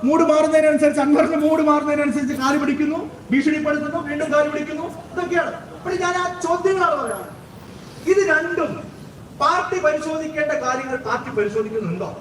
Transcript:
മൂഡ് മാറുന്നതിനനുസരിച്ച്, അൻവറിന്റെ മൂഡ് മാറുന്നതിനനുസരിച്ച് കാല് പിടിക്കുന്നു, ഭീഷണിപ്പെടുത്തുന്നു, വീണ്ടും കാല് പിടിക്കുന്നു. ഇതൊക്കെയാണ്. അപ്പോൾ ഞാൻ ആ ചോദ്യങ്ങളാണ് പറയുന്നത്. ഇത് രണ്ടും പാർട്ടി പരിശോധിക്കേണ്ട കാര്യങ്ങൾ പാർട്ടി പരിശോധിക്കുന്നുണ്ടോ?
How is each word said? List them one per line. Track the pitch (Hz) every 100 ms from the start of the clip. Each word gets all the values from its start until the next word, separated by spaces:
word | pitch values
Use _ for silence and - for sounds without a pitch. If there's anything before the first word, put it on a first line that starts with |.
| 247
മൂഡ് | 320 311
മാറുന്നതിനനുസരിച്ച്, | 302 311 311 311 302 294 294
അൻവറിന്റെ | 277 294 320 311
മൂഡ് | 302 320 302
മാറുന്നതിനനുസരിച്ച് | 294 294 294 294 285 262 -
കാല് | 262 294
പിടിക്കുന്നു, | 277 285 302 330 427 - -
ഭീഷണിപ്പെടുത്തുന്നു, | 262 311 302 302 294 294 330 294
വീണ്ടും | 294 311
കാല് | 294 294
പിടിക്കുന്നു. | 302 320 311 339 - -
ഇതൊക്കെയാണ്. | - 349 349 302 - - -
അപ്പോൾ | 359 359
ഞാൻ | 349 370
ആ | 359 - 330
ചോദ്യങ്ങളാണ് | 349 381 381 349 202
പറയുന്നത്. | - - - - - - - - - - 320
ഇത് | 381 392
രണ്ടും | 311 339 339 294 - - - - - - -
പാർട്ടി | 294 359 359 370 302
പരിശോധിക്കേണ്ട | 302 311 311 311 311 302 285 254
കാര്യങ്ങൾ | 254 262 254 214
പാർട്ടി | 220 262 214
പരിശോധിക്കുന്നുണ്ടോ? | 208 220 214 220 175 180 185 -